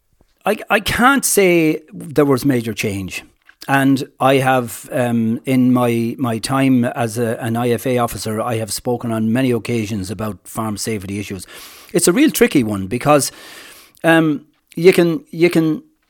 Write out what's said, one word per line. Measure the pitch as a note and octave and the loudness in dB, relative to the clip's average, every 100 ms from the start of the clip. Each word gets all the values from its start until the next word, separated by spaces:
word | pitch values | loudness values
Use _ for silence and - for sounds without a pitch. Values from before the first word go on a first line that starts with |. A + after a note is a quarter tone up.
| _ _ _ _ G3 | _ _ _ _ -4
I, | F3+ - | -4 0
I | G#3+ | -2
can't | - - B3 C4+ - | 0 2 4 4 2
say | - F#3 E3+ D#3+ D#3 - | 2 4 4 2 0 -6
there | F3 E3+ D3 C#3+ | -16 -4 0 2
was | C3 C#3 | 2 2
major | B2 A2+ | 0 -2
change. | G2+ A2 G2 F2+ - - _ _ _ - | -6 -6 -4 -8 -10 -14 _ _ _ -2
And | C#3 C3+ C3 - - | 2 2 2 -2 -2
I | C3+ C#3 | 2 2
have, | C3 C3 A#2 - - | 2 0 -2 -10 -8
um, | D3 A#2+ A#2 A2+ A2+ | -4 0 0 0 -2
in | - C3 B2+ | 0 2 4
my, | B2 A#2+ A#2 A#2 B2 | 2 2 0 -2 -4
my | B2 A2+ | -4 -4
time | - C3+ C3+ B2+ A#2+ | -4 0 2 2 0
as | C#3 A#2 A2 | -2 -4 -2
a, | A2+ A#2 | -4 -4
an | A#2 A2+ | -4 -2
I | B2 | -2
F | A2+ C3+ | -2 0
A | B2 | -2
officer, | A#2+ G#2 A2+ G#2+ | -2 -4 -6 -6
I | A#2 A2+ | -4 -4
have | G#2+ | -6
spoken | - C3 A#2+ A#2 | -8 -4 -4 -4
on | A2+ A2 | -2 0
many | A#2+ C3 | 0 0
occasions | A#2 G2 A#2 G#2 G#2+ F2+ | 0 -2 -4 -4 -6 -6
about | G2+ G#2+ F#2 - | -8 -8 -10 -12
farm | - A2 G2+ | -8 -6 -6
safety | A#2 G#2+ F#2+ G2+ | -6 -6 -6 -8
issues. | G2+ F#2+ - - - - - | -8 -12 -14 -20 -20 -20 -4
It's | F#3 - | 0 2
a | |
real | G3 D4+ | 4 2
tricky | - A#3 D3 | 4 2 4
one | G#2+ G2 F#2 | 0 -2 -4
because, | A#2+ C#3+ D3 - - - - - - - _ E3 | -2 2 2 2 -10 -20 -20 -20 -20 -20 _ 2
um, | E3 D#3+ C#3+ _ _ _ - | 4 2 -2 _ _ _ 2
you | E3 | 4
can, | D#3 E3+ D#3 - | 4 2 0 -6
you | E3 F3 | 0 2
can, | E3+ D#3+ D#3 - _ _ | 2 0 -2 -8 _ _